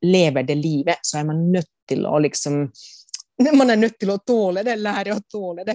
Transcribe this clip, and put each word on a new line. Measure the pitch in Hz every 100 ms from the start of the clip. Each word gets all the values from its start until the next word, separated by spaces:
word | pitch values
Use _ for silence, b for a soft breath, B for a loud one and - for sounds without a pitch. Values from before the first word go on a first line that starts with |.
lever | 175 185 165 135
det | 131 147
livet, | 156 147 143 170
så | - 151
er | 151
man | 156 170
nødt | 180 165 _ -
til | 135 -
å | 151
liksom, | 147 - - 143 143 - B B B - - - 262
man | 294 254
er | 220
nødt | 226 226
til | 196
å | 202
tåle | - 240 196 185
det, | 220 226
lære | 208 196 196 208
å | -
tåle | 214 185 170
det, | 190